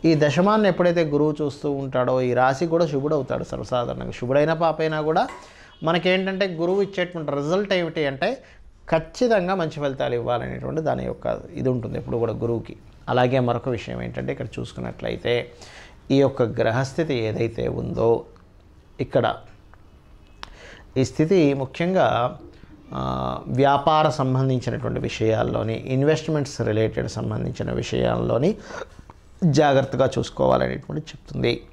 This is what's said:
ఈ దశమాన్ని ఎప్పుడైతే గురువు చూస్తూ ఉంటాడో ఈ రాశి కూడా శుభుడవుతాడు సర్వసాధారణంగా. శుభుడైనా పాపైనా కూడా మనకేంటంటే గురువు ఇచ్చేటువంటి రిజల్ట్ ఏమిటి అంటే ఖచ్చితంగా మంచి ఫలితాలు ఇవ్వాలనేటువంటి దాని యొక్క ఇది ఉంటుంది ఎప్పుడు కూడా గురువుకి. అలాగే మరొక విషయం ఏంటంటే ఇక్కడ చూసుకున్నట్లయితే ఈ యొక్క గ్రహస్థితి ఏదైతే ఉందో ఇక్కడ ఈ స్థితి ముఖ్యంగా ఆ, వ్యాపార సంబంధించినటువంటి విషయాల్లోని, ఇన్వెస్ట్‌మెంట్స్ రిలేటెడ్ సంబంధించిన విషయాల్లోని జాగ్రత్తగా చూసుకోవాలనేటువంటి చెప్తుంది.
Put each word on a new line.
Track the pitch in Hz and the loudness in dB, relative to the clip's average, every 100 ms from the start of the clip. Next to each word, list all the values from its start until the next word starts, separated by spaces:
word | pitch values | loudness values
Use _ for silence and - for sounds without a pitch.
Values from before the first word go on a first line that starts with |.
| 165 | 4
ఈ | 160 | 4
దశమాన్ని | 147 139 190 214 208 | 4 4 4 4 4
ఎప్పుడైతే | 170 175 170 156 | 4 2 4 2
గురువు | 143 151 147 | 2 2 0
చూస్తూ | 147 - 151 139 | -4 -4 -4 -4
ఉంటాడో | 135 131 127 127 127 | -2 0 2 2 2
ఈ | 123 | 4
రాశి | 127 139 170 | 4 2 0
కూడా | 165 170 | 2 2
శుభుడవుతాడు | 143 143 151 131 - 175 | 0 0 -2 -2 -4 -4
సర్వసాధారణంగా. | 127 110 123 120 123 123 - | -8 -4 -2 -2 -6 -8 -8
శుభుడైనా | 120 139 151 160 | 0 2 2 2
పాపైనా | 165 156 160 156 151 | 0 0 -2 0 0
కూడా | 160 262 - - - - - 160 | 0 0 -6 -20 -20 -20 -6 -2
మనకేంటంటే | 170 175 185 190 190 196 160 | 0 2 2 0 -2 -2 0
గురువు | 170 196 196 | 0 0 0
ఇచ్చేటువంటి | 196 175 175 147 143 | -2 -4 -4 -4 -2
రిజల్ట్ | 143 185 202 190 | 0 0 0 0
ఏమిటి | 165 160 147 | -2 -2 -2
అంటే | 135 185 262 - - - - - | 0 -2 -4 -10 -20 -20 -20 -2
ఖచ్చితంగా | 165 160 - 247 220 180 196 | -2 -2 0 2 4 2 -2
మంచి | 160 151 | -2 -2
ఫలితాలు | 143 135 131 123 | -4 -2 -2 -2
ఇవ్వాలనేటువంటి | 120 120 127 127 127 147 151 | -2 -2 -2 -6 -6 -4 -2
దాని | - 123 | -2 -4
యొక్క | - 120 - - - | -4 -4 -4 -6 -4
ఇది | 127 | -2
ఉంటుంది | 127 113 - | 0 -2 -8
ఎప్పుడు | 127 120 | -4 -2
కూడా | 113 110 | -2 -2
గురువుకి. | 113 117 107 - - - - | -2 -2 -6 -16 -20 -18 -2
అలాగే | 123 123 131 123 | 2 4 4 2
మరొక | 120 131 120 | 0 -2 -4
విషయం | - 120 120 | -6 -8 -8
ఏంటంటే | 120 127 139 | -6 -6 -6
ఇక్కడ | 120 - | -6 -8
చూసుకున్నట్లయితే | 120 - 120 113 117 113 113 120 120 - - - - - - | -10 -8 -10 -8 -6 -4 -2 -2 -4 -14 -20 -20 -20 -20 0
ఈ | 139 | 4
యొక్క | 135 - 117 - | 4 4 -2 2
గ్రహస్థితి | 113 117 135 - 160 127 110 | 0 0 -2 -2 -2 0 -2
ఏదైతే | 104 117 113 120 120 | 0 -2 -2 -4 -2
ఉందో | 120 117 113 117 - - - - - - - - 131 | -4 0 2 2 0 -20 -20 -20 -20 -20 -20 -10 -2
ఇక్కడ | 135 113 - - - - - - - - - - - - - - - - - | 0 0 -2 -10 -20 -20 -20 -20 -20 -20 -20 -20 -20 -20 -20 -20 -20 -8 -2
ఈ | 131 | -2
స్థితి | - 156 190 147 139 | 0 2 6 4 2
ముఖ్యంగా | 131 - 170 185 123 110 120 151 - - - - - | -4 -2 0 2 2 2 0 -4 -18 -20 -20 -20 -12
ఆ, | - 65 64 64 64 - | -6 -4 -4 -4 -6 -6
వ్యాపార | 127 139 139 143 156 156 | 2 4 4 4 4 4
సంబంధించినటువంటి | 135 131 131 131 127 120 117 117 120 | 2 0 2 2 0 -2 -4 -4 -4
విషయాల్లోని, | 120 - 110 110 123 117 110 113 - | -4 0 0 2 0 0 -2 -4 -2
ఇన్వెస్ట్‌మెంట్స్ | 131 143 156 - 156 135 - | 0 2 2 0 -2 -4 -4
రిలేటెడ్ | 113 107 110 - 120 | -2 2 0 0 -6
సంబంధించిన | - 117 110 120 - - | -4 -4 -4 -4 -4 -4
విషయాల్లోని | 120 120 127 120 117 120 117 151 220 - - - - - - - - | -4 -2 0 0 0 0 2 0 -2 -10 -14 -14 -18 -20 -20 -20 0
జాగ్రత్తగా | 175 139 147 135 131 127 135 - | 2 6 6 4 2 2 2 2
చూసుకోవాలనేటువంటి | 123 - 131 127 127 127 - 151 151 | -6 0 4 4 2 -2 -6 -8 -8
చెప్తుంది. | - - 135 123 120 - | -18 -12 -2 0 -2 -6